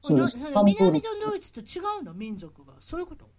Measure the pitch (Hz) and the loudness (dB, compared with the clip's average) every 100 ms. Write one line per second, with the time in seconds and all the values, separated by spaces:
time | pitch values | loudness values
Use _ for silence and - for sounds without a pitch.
0 | 294 - - 240 302 285 202 285 381 311 | 4 4 4 -2 -2 4 4 6 4 4
1 | 453 415 427 415 - - 220 370 392 415 | -2 -6 -4 -4 -4 -6 -4 -4 -4 -8
2 | 240 170 220 208 160 - 139 135 - 330 | -10 -12 -12 -12 -14 -20 -20 -12 -8 -8
3 | 349 311 - | -8 -14 -20